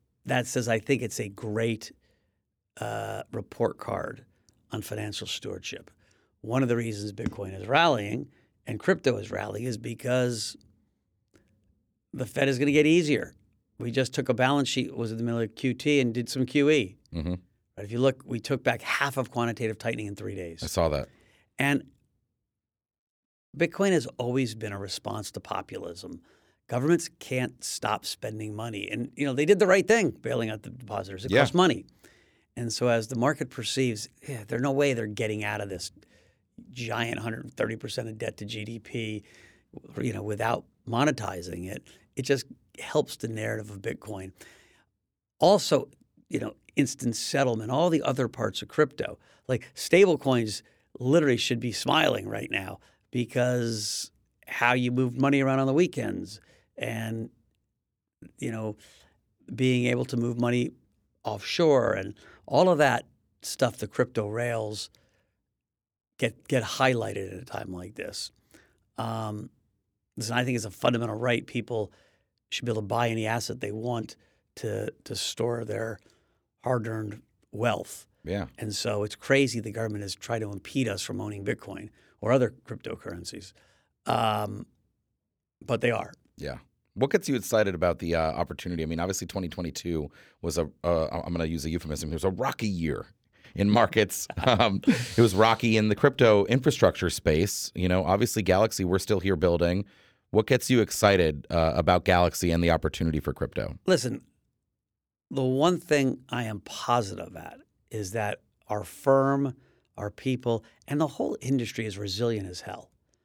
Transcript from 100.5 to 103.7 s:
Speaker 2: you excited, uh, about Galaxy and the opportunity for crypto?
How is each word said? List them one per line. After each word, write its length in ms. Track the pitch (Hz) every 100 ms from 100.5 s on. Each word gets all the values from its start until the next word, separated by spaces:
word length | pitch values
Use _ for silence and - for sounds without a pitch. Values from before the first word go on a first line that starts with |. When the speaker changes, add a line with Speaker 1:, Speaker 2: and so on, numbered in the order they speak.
| 123 -
Speaker 2:
you 100 | 123
excited, 640 | 101 - 104 98 80 71 -
uh, 240 | 85 80 62
about 300 | 85 90 -
Galaxy 460 | 87 87 - 87
and 120 | 85
the 80 | 85
opportunity 480 | 82 76 - 82 76
for 140 | -
crypto? 440 | 65 - - 52